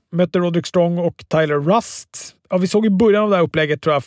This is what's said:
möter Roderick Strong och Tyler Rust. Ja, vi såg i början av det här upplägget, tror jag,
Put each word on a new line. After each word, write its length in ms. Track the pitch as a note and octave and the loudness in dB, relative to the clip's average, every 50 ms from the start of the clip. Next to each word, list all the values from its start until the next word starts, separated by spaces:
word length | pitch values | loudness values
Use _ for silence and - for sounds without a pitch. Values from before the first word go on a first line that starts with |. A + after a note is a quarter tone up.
| _ _ | _ _
möter 280 | - E3+ F3+ E3+ - F3+ | -2 -2 -2 0 0 -2
Roderick 260 | F3 F3 E3+ F3 - | 0 0 -2 -2 -4
Strong 320 | - - F#3 E3+ E3+ F3 E3+ | 0 0 0 2 2 0 -2
och 260 | E3+ E3+ - - - - | -2 -4 -6 -8 -8 -2
Tyler 300 | - D#3+ D#3+ D3+ D3 D3 | 0 0 0 0 0 0
Rust. 760 | C#3+ D#3+ G3+ A#3 - - - - - - - - - - - _ _ - | 2 2 2 2 0 -4 -10 -14 -14 -14 -16 -16 -16 -16 -18 _ _ -4
Ja, 60 | F#3+ | -2
vi 100 | F#3 F#3 | -2 0
såg 200 | F#3 - G#3 A3 | 0 0 0 2
i 40 | A3 | 2
början 320 | G3 F#3 A#3 G#3+ G3+ G#3 G#3+ | 2 4 4 4 4 2 2
av 60 | G#3 | 2
det 60 | G3 | 2
här 60 | F3+ | 2
upplägget, 400 | E3 C#3+ - D#3+ D#3 D3 D3+ - | 0 0 0 -2 0 0 -2 -2
tror 100 | - D#3+ | 0 0
jag, 100 | D3+ C#3 - | 0 0 -2